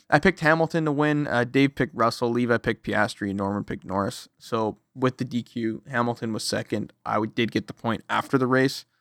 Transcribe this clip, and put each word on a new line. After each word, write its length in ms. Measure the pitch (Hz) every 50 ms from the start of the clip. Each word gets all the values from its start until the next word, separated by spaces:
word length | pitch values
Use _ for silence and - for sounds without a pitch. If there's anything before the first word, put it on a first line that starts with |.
| _ _
I 80 | - 147
picked 220 | - 190 165 -
Hamilton 440 | 165 151 160 165 165 156 - 170 156
to 60 | 156 143
win. 340 | 143 151 151 151 147 147 -
Uh, 160 | - 120 123
Dave 300 | 123 127 139 139 139 -
picked 180 | - 131 - -
Russell. 360 | 117 113 117 113 - 123 120
Levi 260 | 117 120 123 117 117 110
picked 260 | - 123 110 - -
Piastri. 440 | - 104 104 104 101 - - 107 101
And 80 | 95 98
Norman 240 | 98 98 101 101 90
picked 200 | - - 95 -
Norris. 440 | 92 92 98 98 - - - - - _ _
So 400 | - - 120 113 110 107 - - _ _ _
with 240 | 127 127 127 127 -
the 60 | 127
D 180 | 120 - 120 113
Q, 380 | - _ 120 113 110 110 - - -
Hamilton 440 | 135 120 120 120 113 - 120 113 107
was 100 | 107 -
second. 480 | - - 104 104 - 117 104 104 - - _ _
I 80 | 113 107
w-, 160 | 107 110 110 -
did 200 | - 117 107 -
get 160 | 110 104 -
the 40 | -
point 280 | - - 117 110 - - -
after 300 | 104 104 - - - 131
the 80 | 127 123
race, 360 | 131 131 131 139 - - - _ _ _